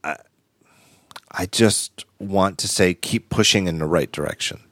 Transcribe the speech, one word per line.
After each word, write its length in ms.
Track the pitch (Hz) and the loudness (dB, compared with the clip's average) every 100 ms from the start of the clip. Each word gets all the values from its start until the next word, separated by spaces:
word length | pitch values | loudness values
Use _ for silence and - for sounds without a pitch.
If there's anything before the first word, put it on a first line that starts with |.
I, 140 | 76 76 _ _ _ _ _ _ _ _ _ - _ | -8 -10 _ _ _ _ _ _ _ _ _ -20 _
I 160 | - 90 | -8 -4
just 600 | - 110 - - - - _ | 4 4 4 -6 -12 -20 _
want 400 | 98 98 95 92 | -2 2 2 0
to 100 | 104 | -4
say, 260 | - 92 | 2 2
keep 340 | 85 - 113 - | 2 -4 -6 -2
pushing 380 | - 104 107 90 | 2 4 4 0
in 120 | 80 | -2
the 80 | 78 | 0
right 240 | 82 71 | 0 0
direction 500 | - 73 - - 60 _ | -4 -8 -6 -10 -10 _